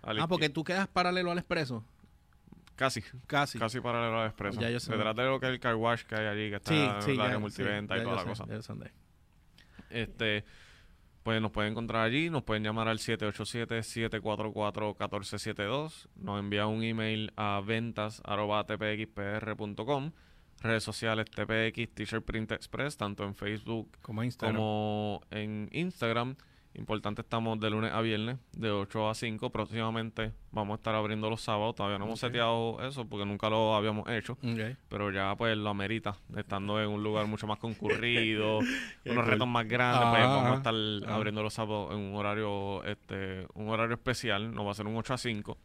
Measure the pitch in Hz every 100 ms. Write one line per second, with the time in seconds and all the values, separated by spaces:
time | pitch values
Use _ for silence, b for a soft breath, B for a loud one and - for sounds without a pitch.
0 | - 110 165 180 151 147 156 180 190 185
1 | 180 180 180 175 - 175 139 123 110 -
2 | - - _ - - - - - 131 113
3 | - 127 - 143 143 117 113 123 120 117
4 | 117 113 110 - 101 107 117 120 - 110
5 | 107 110 131 135 131 127 123 113 113 117
6 | - 110 107 104 107 101 - 160 139 104
7 | 104 131 104 107 104 101 98 104 104 95
8 | 98 95 90 113 110 110 113 104 - -
9 | - - - - - - B B - 117
10 | 110 - 110 104 - B B B B B
11 | - - - 110 110 107 107 110 117 113
12 | 110 135 165 156 - 107 107 110 113 110
13 | - 113 107 - 104 120 117 113 107 117
14 | 113 110 95 104 107 104 104 101 107 98
15 | 104 101 101 104 - 104 101 135 156 -
16 | - - 95 101 101 104 107 110 113 113
17 | 110 110 107 - 104 101 98 113 117 107
18 | 107 113 - 104 107 104 104 107 107 107
19 | 107 - 101 107 107 104 107 98 113 143
20 | 143 - b b b - 113 113 107 107
21 | 113 110 110 - 104 110 113 110 113 -
22 | 107 113 - 110 110 117 - 120 139 -
23 | 104 101 101 98 101 107 107 113 107 -
24 | - 110 120 123 113 110 107 107 107 104
25 | 104 101 - 107 107 107 107 - 180 -
26 | 117 113 120 135 b b b - 110 107
27 | 104 104 113 117 113 110 107 107 110 101
28 | 113 107 110 127 - - 110 104 98 110
29 | 107 110 117 110 127 113 104 110 113 113
30 | 113 110 110 - - 110 104 110 113 110
31 | 107 107 107 113 - 107 107 117 101 101
32 | 104 113 123 120 117 117 113 110 127 135
33 | 110 107 101 101 110 110 110 107 107 107
34 | - 113 104 120 123 117 110 131 - 104
35 | 104 98 98 104 117 107 104 101 98 110
36 | 104 98 - 107 - 98 101 107 107 104
37 | 107 107 107 107 104 104 117 110 107 107
38 | 117 120 113 107 107 107 123 135 - -
39 | - 120 117 120 123 120 110 123 123 123
40 | 120 117 123 135 123 135 135 113 107 104
41 | 104 110 104 107 107 113 107 104 85 104
42 | 98 101 101 104 107 101 98 98 - 104
43 | - 98 95 95 92 - 107 110 113 117
44 | - 120 120 101 113 110 101 101 104 113
45 | - 127 123 107 104 107